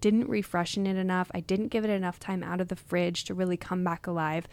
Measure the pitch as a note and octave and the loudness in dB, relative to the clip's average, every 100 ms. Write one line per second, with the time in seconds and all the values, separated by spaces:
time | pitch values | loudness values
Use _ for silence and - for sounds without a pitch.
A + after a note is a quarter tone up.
0 | G#3 A3 - G#3+ F#3+ F3 F3 G3+ G3 F#3+ | 4 4 4 0 0 -2 -2 0 0 0
1 | F#3 F#3 F3+ F3+ - G3 A3 A3+ G#3+ G3 | 2 0 0 -4 0 0 0 0 2 0
2 | F3+ - - F#3+ F3 F3+ F3+ F#3 - F3 | 0 -4 -4 -4 -2 -2 -2 -6 -2 0
3 | F3 E3+ - F3+ F#3 F3 - F3+ F3+ E3+ | 2 0 -4 -2 0 0 -2 0 0 -2
4 | - E3+ D#3 E3 - | -4 -2 0 -2 -4